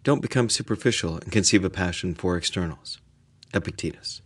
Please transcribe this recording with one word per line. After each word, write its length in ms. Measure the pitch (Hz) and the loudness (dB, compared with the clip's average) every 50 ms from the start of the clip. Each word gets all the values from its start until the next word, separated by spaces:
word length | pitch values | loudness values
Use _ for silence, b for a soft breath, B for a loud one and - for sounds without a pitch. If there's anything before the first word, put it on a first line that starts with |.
| _ | _
don't 180 | 139 143 143 | 4 2 2
become 280 | - 117 - 131 123 113 | 2 0 2 2 2 2
superficial 680 | - - 110 - 113 101 - 123 110 - - 82 80 82 | 2 -2 -2 -2 -4 0 2 2 2 2 -2 -2 -4 -6
and 140 | - - | -8 0
conceive 340 | 85 110 95 - - 104 92 | 2 2 4 6 4 4 4
a 40 | 92 | 4
passion 440 | - - 92 90 85 - - 92 85 | 0 0 -2 0 -2 -2 -4 -4 -6
for 220 | 80 - 92 90 87 | -2 -2 0 0 0
externals. 640 | 82 - - 98 90 82 78 - _ - - - _ _ _ _ _ _ _ _ - _ - | -2 -2 -2 -2 -2 -2 -4 -8 _ -16 -16 -16 _ _ _ _ _ _ _ _ -20 _ -4
Epictetus. 680 | 101 - - - - - - - - - - - - - | -4 -2 -2 -8 -6 -6 -6 -6 -8 -12 -14 -14 -14 -18